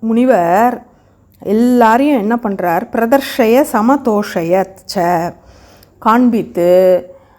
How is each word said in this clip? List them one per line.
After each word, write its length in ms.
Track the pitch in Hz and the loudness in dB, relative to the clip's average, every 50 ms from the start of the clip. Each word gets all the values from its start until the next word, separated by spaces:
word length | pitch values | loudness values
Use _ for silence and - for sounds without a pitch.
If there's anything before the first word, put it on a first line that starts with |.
முனிவர் 880 | - 220 226 233 247 254 254 190 170 165 175 196 233 247 247 - - _ _ _ _ _ _ _ _ _ _ - | -6 -2 0 0 0 0 0 0 0 0 2 2 2 0 -2 -4 -12 _ _ _ _ _ _ _ _ _ _ -14
எல்லாரையும் 760 | - 185 202 220 240 247 247 247 233 220 220 240 277 294 294 247 | -6 -2 -2 0 2 2 2 2 2 2 2 2 2 0 0 0
என்ன 180 | 196 208 233 | -2 -2 -4
பண்றார்? 520 | 240 240 233 196 190 185 175 165 175 - - | -4 -4 -6 -6 -4 -4 -2 -2 -2 -4 -4
பிரதர்ஷய 720 | - 220 226 233 247 277 269 - - - 247 220 226 254 302 302 - | -4 -4 -2 0 0 0 0 -2 -2 -2 0 2 2 2 0 0 -2
சமதோஷய 920 | 226 208 233 269 285 277 247 214 208 208 - - 185 165 165 175 190 185 185 - - - - - | -2 0 2 0 0 0 -2 -2 -2 -2 -4 -6 -6 -4 0 0 0 -2 -2 -8 -20 -16 -10 -6
ச, 380 | 202 175 175 180 165 165 175 175 - _ - - - - - - - - _ _ - | -4 -2 0 0 -2 -2 -6 -8 -12 _ -20 -20 -20 -20 -20 -20 -20 -20 _ _ -6
காண்பித்து 1040 | - 233 220 240 254 247 233 220 175 120 - 185 175 175 180 185 185 185 - - - - - - _ _ _ | -2 0 2 2 2 2 0 0 -4 -4 -4 -2 2 2 4 4 4 4 2 0 -2 -6 -20 -20 _ _ _